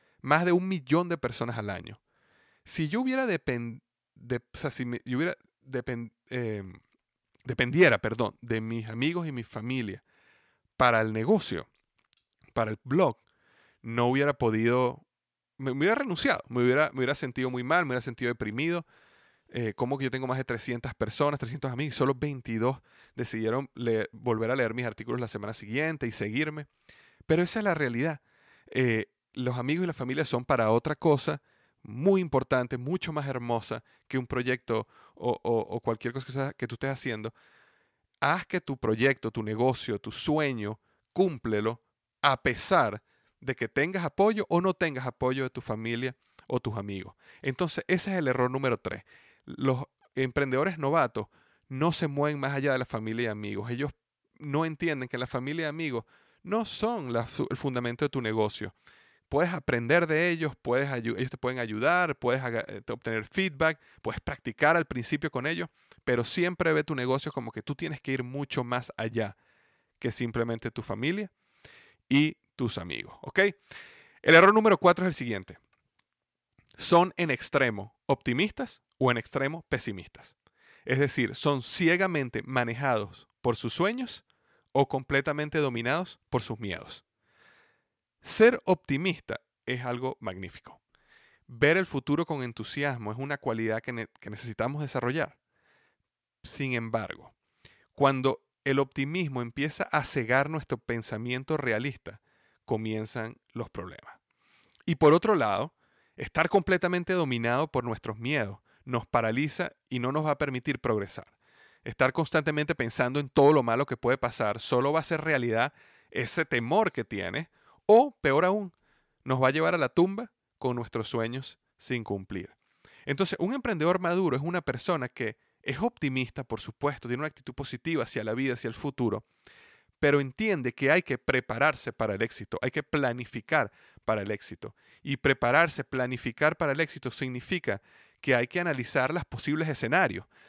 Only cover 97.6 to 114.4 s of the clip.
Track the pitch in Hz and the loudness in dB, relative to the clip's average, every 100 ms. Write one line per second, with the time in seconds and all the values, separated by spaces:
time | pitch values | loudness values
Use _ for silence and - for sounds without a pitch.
97.6 | - _ _ - 139 135 131 - _ _ | -20 _ _ 2 2 4 0 -2 _ _
98.6 | 139 135 135 - 139 175 160 127 120 139 | 0 2 2 0 -4 -2 -2 -4 -6 -4
99.6 | 151 - - 147 - 139 113 131 147 156 | -4 -4 -2 0 0 -2 2 2 2 -2
100.6 | - 120 - 117 - 110 123 127 135 151 | -4 -6 -4 -6 -4 -6 -4 -4 -2 -2
101.6 | 135 110 135 - - 107 _ _ _ _ | 0 0 -2 -6 -12 -18 _ _ _ _
102.6 | - 110 110 110 110 127 110 - _ 113 | -4 -4 -2 -4 -4 -8 -10 -12 _ -10
103.6 | 120 - 90 - - - _ _ _ _ | -10 -10 -12 -14 -20 -20 _ _ _ _
104.6 | _ _ - 156 151 165 208 185 110 98 | _ _ -4 6 8 8 6 4 4 2
105.6 | 147 - _ _ _ - - - 170 202 | -2 -8 _ _ _ -12 -4 0 2 2
106.6 | 180 185 175 180 175 185 147 120 117 127 | 2 2 2 0 0 0 0 0 0 0
107.6 | 156 131 120 110 - 107 120 147 101 101 | 0 -2 -4 -6 -8 -8 -4 -2 -2 -6
108.6 | _ _ - 123 - 127 113 117 147 - | _ _ -6 -6 0 2 2 0 -2 -4
109.6 | 175 - _ 127 123 147 156 143 143 127 | -6 -8 _ -4 -2 0 0 0 -2 -4
110.6 | 147 131 117 107 98 - - _ _ _ | -4 -2 0 0 -2 -8 -16 _ _ _
111.6 | _ _ 117 - 135 170 156 160 147 151 | _ _ -10 0 2 2 0 0 0 0
112.6 | 147 151 117 - 123 139 139 - 143 151 | -2 -2 -2 0 0 -2 0 6 8 8
113.6 | 117 117 139 - 120 131 120 - | 6 2 0 -2 0 0 0 -2